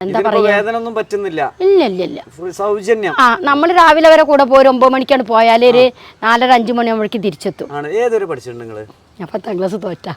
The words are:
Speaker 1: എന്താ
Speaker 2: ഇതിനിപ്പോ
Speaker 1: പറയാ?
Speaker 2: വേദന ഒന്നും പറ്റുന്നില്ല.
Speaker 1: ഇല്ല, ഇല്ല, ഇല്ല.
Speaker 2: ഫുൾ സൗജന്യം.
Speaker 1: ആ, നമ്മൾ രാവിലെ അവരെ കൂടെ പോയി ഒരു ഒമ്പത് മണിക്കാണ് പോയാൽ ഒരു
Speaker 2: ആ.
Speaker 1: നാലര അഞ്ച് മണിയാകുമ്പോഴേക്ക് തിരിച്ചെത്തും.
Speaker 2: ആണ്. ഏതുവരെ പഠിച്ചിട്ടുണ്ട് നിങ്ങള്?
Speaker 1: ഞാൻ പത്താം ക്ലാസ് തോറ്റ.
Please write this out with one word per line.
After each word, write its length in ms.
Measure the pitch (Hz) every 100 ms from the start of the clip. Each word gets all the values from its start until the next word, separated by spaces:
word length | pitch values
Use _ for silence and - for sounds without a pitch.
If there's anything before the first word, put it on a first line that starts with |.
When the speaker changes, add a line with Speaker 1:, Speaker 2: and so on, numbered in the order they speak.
Speaker 1:
എന്താ 180 | 185 220
Speaker 2:
ഇതിനിപ്പോ 220 | 214 214
Speaker 1:
പറയാ? 160 | 208 208
Speaker 2:
വേദന 200 | 214 226
ഒന്നും 180 | 233
പറ്റുന്നില്ല. 580 | 220 214 202 196 160 - -
Speaker 1:
ഇല്ല, 240 | 370 392
ഇല്ല, 200 | 262 185
ഇല്ല. 200 | 170 143 - -
Speaker 2:
ഫുൾ 140 | 180
സൗജന്യം. 640 | 170 202 208 196 220 190 151
Speaker 1:
ആ, 180 | 247 226
നമ്മൾ 320 | 285 285 339
രാവിലെ 360 | 359 330 311 320
അവരെ 140 | 320
കൂടെ 220 | 302 285
പോയി 160 | 262 269
ഒരു 80 | 269
ഒമ്പത് 240 | 254 262
മണിക്കാണ് 300 | 262 254 269
പോയാൽ 420 | 226 226 226 226
ഒരു 140 | 247 240
Speaker 2:
ആ. 120 | 254 - - -
Speaker 1:
നാലര 300 | 220 233 247
അഞ്ച് 200 | 254 226
മണിയാകുമ്പോഴേക്ക് 500 | 240 233 220 214 226
തിരിച്ചെത്തും. 500 | 196 160 196 - -
Speaker 2:
ആണ്. 160 | 143 143
ഏതുവരെ 360 | 202 240 226
പഠിച്ചിട്ടുണ്ട് 400 | 190 139 123 120
നിങ്ങള്? 220 | 117 107 107 _ _ -
Speaker 1:
ഞാൻ 80 | 175
പത്താം 240 | 214 220 180
ക്ലാസ് 240 | 185 196
തോറ്റ. 260 | 185 170 -